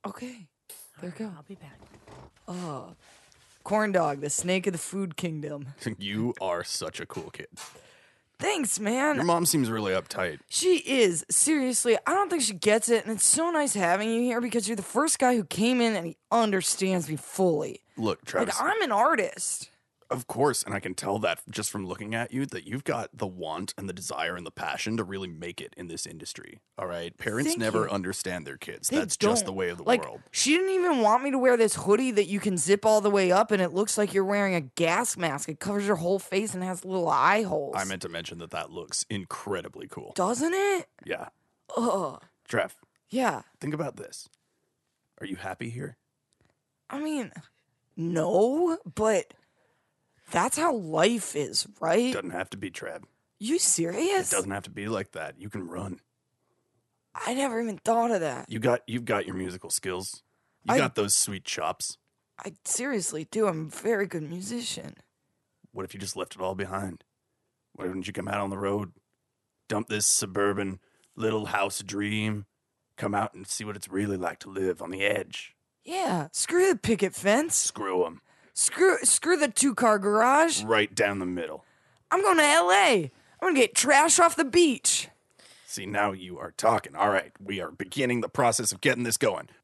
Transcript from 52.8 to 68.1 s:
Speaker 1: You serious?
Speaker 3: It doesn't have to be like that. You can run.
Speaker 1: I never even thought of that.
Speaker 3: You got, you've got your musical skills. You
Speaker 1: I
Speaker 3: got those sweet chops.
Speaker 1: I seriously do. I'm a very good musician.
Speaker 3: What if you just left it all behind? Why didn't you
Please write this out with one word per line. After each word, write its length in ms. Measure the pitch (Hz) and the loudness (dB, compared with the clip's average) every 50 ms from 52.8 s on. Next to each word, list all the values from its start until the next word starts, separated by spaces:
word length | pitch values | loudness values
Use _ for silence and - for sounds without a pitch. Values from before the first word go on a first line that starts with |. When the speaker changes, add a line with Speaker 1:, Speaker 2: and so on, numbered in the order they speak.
| - - 80 - - _ _ _ _ _ _ _ | -10 -10 -10 -12 -14 _ _ _ _ _ _ _
Speaker 1:
You 220 | 202 226 311 370 | -4 -2 0 2
serious? 720 | - - - - 165 170 180 208 320 359 403 381 370 - | 2 2 2 2 0 -2 0 -2 0 0 0 0 0 0
Speaker 3:
It 40 | - | -2
doesn't 160 | 98 92 98 | -2 -2 -2
have 120 | 98 101 - | -6 -8 -8
to 60 | - | -10
be 180 | - 104 101 107 | -12 -10 -6 -4
like 240 | 113 98 101 - | -4 -4 -4 -6
that. 240 | _ - 78 73 73 80 | _ -10 -10 -10 -10 -12
You 80 | 92 104 | -16 -12
can 180 | - 104 92 85 | -10 -10 -10 -8
run. 320 | 85 87 98 98 90 - _ _ _ _ _ _ _ _ _ _ _ _ _ _ _ _ _ _ _ _ _ _ _ | -8 -8 -8 -8 -10 -12 _ _ _ _ _ _ _ _ _ _ _ _ _ _ _ _ _ _ _ _ _ _ _
Speaker 1:
I 200 | - 440 - 240 | -8 -6 -4 -2
never 260 | 262 277 269 233 226 | 0 0 0 0 -2
even 180 | 240 226 202 165 | -2 -2 -4 -4
thought 320 | _ - 226 233 233 240 | _ 2 4 4 4 2
of 100 | 233 190 | 2 0
that. 280 | 165 151 123 127 127 - | 0 -2 -4 -6 -8 -8
Speaker 3:
You 100 | - 113 | -6 0
got, 200 | 110 127 120 120 _ - | 2 2 2 2 _ -4
you've 160 | 113 123 120 | -6 -6 -2
got 220 | 110 110 101 98 | 0 0 0 0
your 100 | 98 95 | -4 -6
musical 340 | 92 92 92 90 92 - - | -6 -6 -6 -8 -10 -8 -6
skills. 540 | - - - 95 92 90 95 - - - _ _ _ _ _ _ _ _ _ | -6 -4 -4 -4 -6 -6 -6 -10 -12 -14 _ _ _ _ _ _ _ _ _
You 100 | - 226 | 0 2
Speaker 1:
I 20 | 262 | 2
Speaker 3:
got 180 | 143 131 - | 2 2 0
those 180 | - 104 98 - | -2 0 2 2
sweet 300 | - - - 101 92 - | 2 2 0 -4 -8 -8
chops. 540 | - - - 82 80 90 _ - - - _ _ _ _ _ _ _ _ - | -8 -6 -4 -4 -4 -4 _ -8 -10 -10 _ _ _ _ _ _ _ _ -14
Speaker 1:
I 140 | - 196 - _ _ | -14 -14 -14 _ _
seriously 640 | - - - 247 277 269 208 165 - - 156 160 _ | -6 -4 -4 -2 -2 -2 -2 -4 -4 -6 -6 -8 _
do. 180 | - 214 220 202 | 0 0 2 2
I'm 180 | 170 160 160 151 | 0 -2 -6 -8
a 80 | - | -10
very 320 | - - 208 233 202 202 180 | -6 -2 0 0 0 0 -2
good 160 | - 170 156 | -4 -8 -8
musician. 720 | 147 165 180 185 202 240 240 240 226 - - - - - _ _ _ _ _ _ _ _ _ _ _ _ _ _ _ _ | -6 -8 -10 -8 -8 -8 -6 -6 -6 -8 -8 -10 -14 -18 _ _ _ _ _ _ _ _ _ _ _ _ _ _ _ _
Speaker 3:
What 100 | - 95 | -10 -10
if 100 | 90 - | -10 -10
you 60 | 95 | -10
just 160 | 98 95 - | -10 -10 -8
left 200 | 98 90 - - | -8 -8 -10 -8
it 60 | 92 | -6
all 140 | 92 95 98 | -4 -4 -4
behind? 480 | 92 98 92 92 95 98 92 85 - _ _ _ _ _ _ _ _ _ _ _ _ _ _ _ | -4 -6 -6 -4 -6 -6 -6 -10 -12 _ _ _ _ _ _ _ _ _ _ _ _ _ _ _
Why 120 | - 95 90 | -8 -8 -6
didn't 200 | 92 95 92 | -6 -6 -8
you 60 | 107 | -8